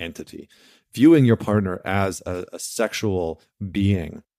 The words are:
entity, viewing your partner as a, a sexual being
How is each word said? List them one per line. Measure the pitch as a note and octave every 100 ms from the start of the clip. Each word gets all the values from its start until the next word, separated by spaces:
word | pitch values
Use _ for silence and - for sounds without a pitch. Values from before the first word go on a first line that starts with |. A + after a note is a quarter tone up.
entity, | E2+ D#2 - D#2 D2 _ _ _ _
viewing | - D3 E3
your | B2+ A2+
partner | - G#2 F#2+ F2+
as | - G2 G2 F2+ -
a, | F2+ -
a | E2+
sexual | - - A2 - A2 F#2 E2 D#2+ _ _ G2
being | G2+ G2 F#2+ D#2 - _